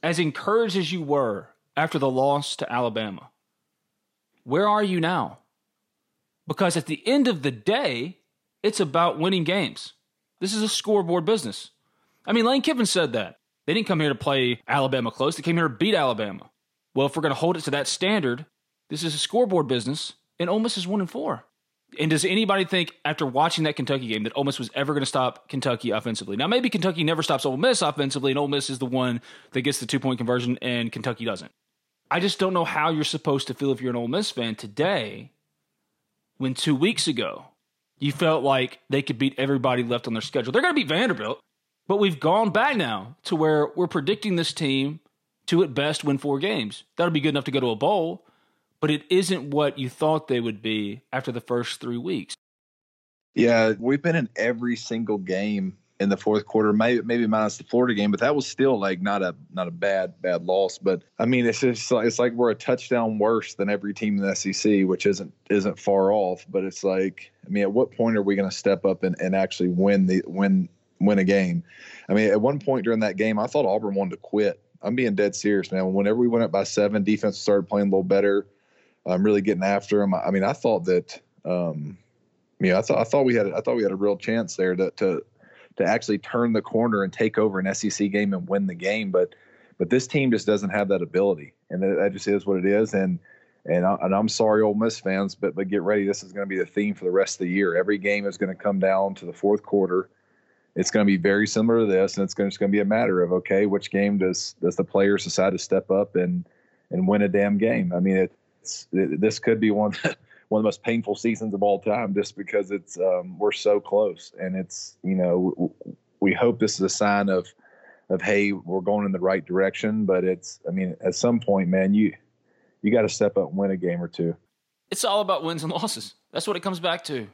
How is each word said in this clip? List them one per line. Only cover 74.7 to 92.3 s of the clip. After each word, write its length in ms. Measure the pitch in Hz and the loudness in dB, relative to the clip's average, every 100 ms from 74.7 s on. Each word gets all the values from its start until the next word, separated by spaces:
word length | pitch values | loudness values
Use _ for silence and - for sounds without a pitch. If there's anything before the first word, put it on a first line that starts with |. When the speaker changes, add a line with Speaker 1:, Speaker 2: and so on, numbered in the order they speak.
| _ | _
Speaker 2:
I'm 140 | 104 120 | -4 0
being 180 | 123 | 0
dead 200 | 101 101 | 2 0
serious, 360 | 95 104 101 92 | 0 0 0 0
man. 220 | 95 92 | -2 0
Whenever 240 | 95 101 110 | 2 2 2
we 100 | 123 | 2
went 160 | 117 | 2
up 60 | 110 | 2
by 140 | 95 | 0
seven, 400 | 98 - 104 107 | 0 2 2 2
defense 340 | 98 104 104 98 | 2 2 0 -2
started 300 | - 101 90 | 2 2 2
playing 180 | 101 101 | 0 2
a 40 | |
little 120 | 95 | 2
better, 440 | 92 98 101 101 98 _ _ _ _ _ - | 2 4 4 2 -2 _ _ _ _ _ -2
um, 160 | 90 | 2
really 180 | 104 101 | 4 4
getting 240 | 98 90 | 2 0
after 380 | 95 101 - 104 | 2 0 2 2
'em. 100 | 101 | 2
I, 120 | 92 | 0
I 60 | - | 0
mean, 140 | 98 | 0
I 80 | 98 | 0
thought 320 | 143 131 107 87 | 0 0 0 2
that, 340 | 90 - - _ _ | 0 0 -16 _ _
um, 520 | - 90 87 78 76 92 _ _ _ _ _ _ | -4 -2 -2 -4 -10 -14 _ _ _ _ _ _
you 120 | 92 | 2
know, 80 | 92 | 2
I 40 | |
thought, 160 | - - | 2 0
I 60 | |
thought 200 | 113 143 | 2 2
we 100 | 131 | 4
had, 180 | 120 101 | 2 0
I 80 | 90 | -2
thought 160 | 117 123 | -2 0
we 60 | |
had 100 | 104 | 0
a 40 | 95 | 0
real 200 | 101 98 | 0 0
chance 400 | - 113 98 - | -2 -2 -2 -2
there 180 | 92 | 0
to, 160 | 92 92 - | 0 -2 0
to, 280 | 98 85 - _ - - - - | -2 -2 -6 _ -20 -20 -20 -2
to 80 | |
actually 340 | 90 113 - 104 | 0 0 0 -4
turn 340 | - 120 120 | -2 -2 0
the 100 | 110 | 0
corner 400 | - 113 117 107 | 0 0 2 2
and 100 | 98 | -2
take 260 | - 110 110 | 0 -2 2
over 200 | 107 95 | 0 0
an 80 | 95 | -2
S 180 | 95 | -2
E 60 | 107 | -4
C 180 | - 101 | -2 0
game 240 | 101 104 | 0 0
and 160 | 95 90 | -2 -2
win 180 | 98 98 | -2 -2
the 80 | |
game. 360 | 87 92 107 104 | -4 -4 -2 0
But, 240 | 95 - - _ _ _ _ | 0 0 -2 _ _ _ _
but 120 | 87 | 0
this 160 | 123 127 | 0 2
team 240 | 151 135 | 0 2
just 160 | 113 - | 2 2
doesn't 240 | 107 98 | 2 2
have 180 | 101 101 | -2 0
that 140 | 95 | 0
ability, 520 | 85 90 101 87 71 _ _ | 0 2 2 0 -4 _ _
and 120 | 90 | -4
that, 140 | 95 90 | 0 2
that 140 | 98 | 0
just 160 | 98 | -2
is 180 | 104 | 0